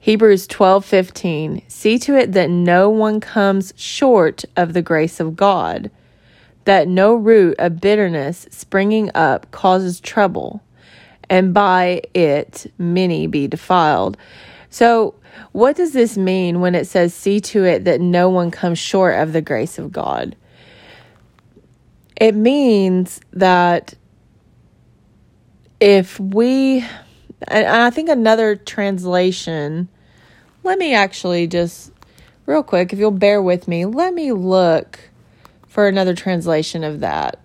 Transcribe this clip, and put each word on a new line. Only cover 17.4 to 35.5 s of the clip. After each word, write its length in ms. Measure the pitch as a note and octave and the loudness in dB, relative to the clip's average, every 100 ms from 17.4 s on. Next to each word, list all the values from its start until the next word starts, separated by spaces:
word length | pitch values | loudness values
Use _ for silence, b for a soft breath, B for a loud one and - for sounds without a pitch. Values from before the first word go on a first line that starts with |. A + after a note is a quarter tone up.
to 240 | G#3 G#3+ | -2 0
it 200 | F#3 C#3+ | 2 0
that 160 | B2+ C#3+ | 0 0
no 280 | F3 F3 F3+ | 0 2 2
one 220 | F#3 F3 | 0 -2
comes 280 | - F3+ E3+ | -4 -4 -4
short 360 | - G3 F#3 | -4 0 2
of 180 | G2 D#3 | 0 -2
the 100 | D#3+ | -4
grace 360 | D#3 B2+ A#2 - | -4 -6 -6 -8
of 140 | - | -12
God"? 440 | - - B1 B1 - b b b b b b b b _ _ _ _ _ _ _ _ _ - | -10 -6 -6 -8 -12 b b b b b b b b _ _ _ _ _ _ _ _ _ 0
It 180 | A3 | 2
means 840 | G#3+ A3+ C#4+ C4+ G#3 F#3+ F#3 F#3 - _ | 2 2 2 2 2 2 0 -2 -8 _
that 640 | F#3 F#3 F3+ F3 F3 - - _ _ _ _ _ _ _ _ _ _ _ _ _ _ _ _ _ _ | 0 2 4 2 0 -4 -20 _ _ _ _ _ _ _ _ _ _ _ _ _ _ _ _ _ _
if 380 | G#3 G3 F#3 - | 4 4 2 -6
we, 640 | F#3+ G3 A#3+ C4 C4+ C4 A#3 B B B B - - | -4 0 2 2 2 0 -4 B B B B -20 -4
and 200 | G#3+ A3 | 0 2
I 240 | A3+ A#3+ | 2 2
think 180 | A#3+ D#4+ | 0 0
another 480 | C#4 A3 A3 A3 G#3 | 2 4 2 2 -2
translation, 1300 | - - G3+ F#3+ F3+ F3+ F#3 F3+ - D#3+ D3 D#3+ F3+ b b b b b b b | -6 -6 -4 -4 -2 0 0 -2 -8 -8 -6 -6 -8 b b b b b b b
let 120 | F#4 F#4+ | -4 -2
me 140 | E4+ | 0
actually 540 | A#3+ G3 - F#3 F3 E3+ | 0 0 -4 -4 -4 -2
just, 460 | F3 F3 - - _ b b b b | -2 -4 -6 -20 _ b b b b
real 200 | - D4+ | -4 -2
quick, 280 | - F3+ F3+ | 0 -2 -2
if 60 | G3+ | -2
you'll 140 | G#3+ | -2
bear 280 | G3 G3+ G#3 | 2 2 2
with 280 | F#3+ F3+ F3+ | 0 -2 -4
me, 180 | E3+ F3+ | -6 -4
let 260 | A#3+ F4+ | -2 -4
me 200 | F4 D4+ | -2 -4
look 680 | G#3+ F#3 F#3 F3+ D#3+ - - - b b b b | -4 0 2 2 0 -2 -20 -20 b b b b